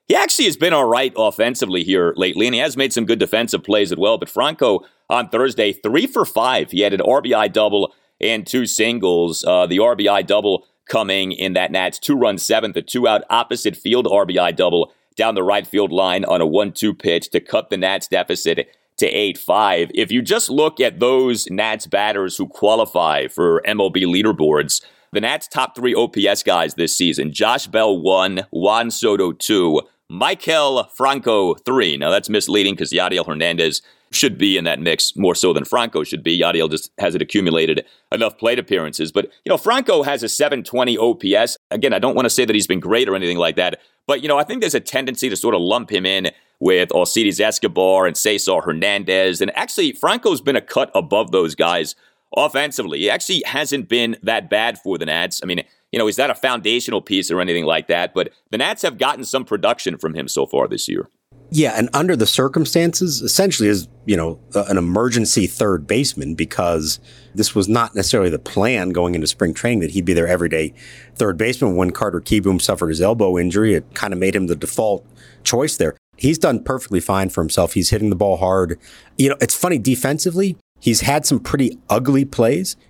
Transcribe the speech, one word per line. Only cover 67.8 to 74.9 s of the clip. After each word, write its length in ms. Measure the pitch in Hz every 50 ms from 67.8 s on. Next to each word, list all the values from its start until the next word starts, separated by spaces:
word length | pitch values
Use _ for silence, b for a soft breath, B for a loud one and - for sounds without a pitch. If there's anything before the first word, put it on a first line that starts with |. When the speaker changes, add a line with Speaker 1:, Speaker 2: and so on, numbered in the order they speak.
| 117 110 -
Speaker 2:
necessarily 360 | 107 92 - - 117 95 90
the 80 | 80 73
plan 520 | - - - 104 98 117 131 110 90 92
going 240 | 90 87 87 87 87
into 120 | 85 78
spring 280 | 76 - - 104 85 76
training 260 | - - 117 123 107
that 100 | 82 76
he'd 140 | 73 98 87
be 100 | 87 90
their 120 | 85 82
everyday 460 | 85 90 87 85 82 78 80 80 73 - B B B B B B B B
third 220 | - 123 104 90
baseman. 400 | 82 110 117 131 - 139 110 90
When 140 | 87 92 90
Carter 300 | 87 - 113 104 87 85
Kieboom 400 | - - - 107 92 98 95 87
suffered 280 | - - 101 - - 82
his 140 | 80 78 87
elbow 360 | 98 117 117 104 95 90 87
injury, 360 | 87 90 85 104 110 110 98
it 200 | 80 - - -
kinda 220 | - - 104 95
made 180 | 90 92 95 92
him 120 | 101 92
the 100 | 85 85
default 500 | 80 - 90 - - 113 107